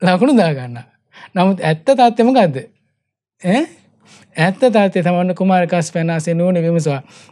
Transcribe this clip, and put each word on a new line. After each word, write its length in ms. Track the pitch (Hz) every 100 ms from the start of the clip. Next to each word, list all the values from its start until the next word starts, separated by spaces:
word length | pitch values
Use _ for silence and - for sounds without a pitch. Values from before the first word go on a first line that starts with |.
ලකුණු 340 | 180 180 262 247
දාගන්න. 460 | 170 135 127 120 - _ _ - -
නමුත් 300 | 185 190 185
ඇත්ත 240 | 160 160 262
තාත්තේ 380 | 269 240 240 233
මොකද්ද? 320 | 262 185 131 - _ _ _ _ _ _ _
ඈ? 200 | 180 233 320 - _ _ _ - _ -
ඇත්ත 280 | 170 190 254
තාත්තේ 360 | 214 196 185
තමන්න 320 | 170 175 180 175
කුමාර 320 | 190 185 170
කස්සපයන් 420 | 175 160 170 165
වහන්සේ 240 | 165 165
නුවණ 300 | 165 175 180
විමසුවා. 380 | 165 170 151 139 - - -